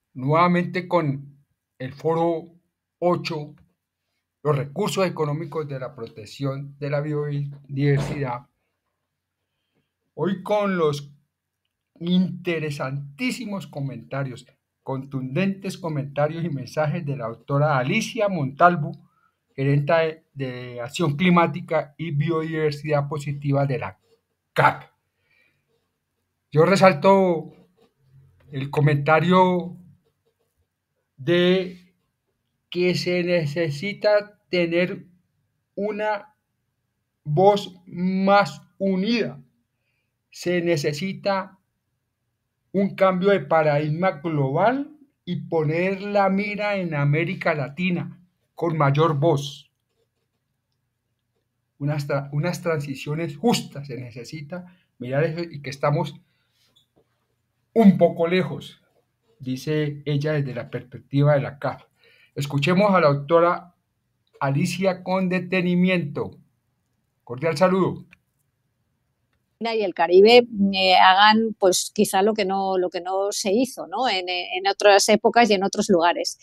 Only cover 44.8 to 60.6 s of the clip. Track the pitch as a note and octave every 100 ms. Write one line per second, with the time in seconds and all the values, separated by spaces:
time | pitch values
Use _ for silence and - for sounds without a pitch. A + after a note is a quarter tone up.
44.8 | D4 - _ _ - F3+ - E3 D3+ E3
45.8 | F#3 F#3+ G3+ G3+ G3 F#3+ G#3 G3+ G#3 G3+
46.8 | F3 D3 C#3+ D3+ E3+ F3+ F3 D#3 B2+ -
47.8 | F3+ E3+ - - _ _ _ - E3+ D#3+
48.8 | C#3+ C#3+ E3 C#3+ E3+ C#3 - - - _
49.8 | _ _ _ _ _ _ _ _ _ _
50.8 | _ _ _ _ _ _ _ _ _ _
51.8 | C#3+ D3 C#3+ C#3+ C#3 D3 F3 F3 E3+ D#3
52.8 | C#3+ C3 D3 D#3 E3+ - A#3 - - -
53.8 | C#3+ B2 A#2+ B2+ A#2 D#3+ D3 F3+ - _
54.8 | _ _ B2 C3+ E3 D#3+ E3+ C#3 C3 -
55.8 | D3 D#3 - - _ _ _ _ _ _
56.8 | _ _ _ _ _ _ _ _ _ A3+
57.8 | G#3 F3+ E3+ E3 E3+ F#3 D3 - - -
58.8 | _ _ _ _ _ _ B2+ C3 - D3+
59.8 | D3 D3 C#3+ D3 D3+ D3+ C#3 A#2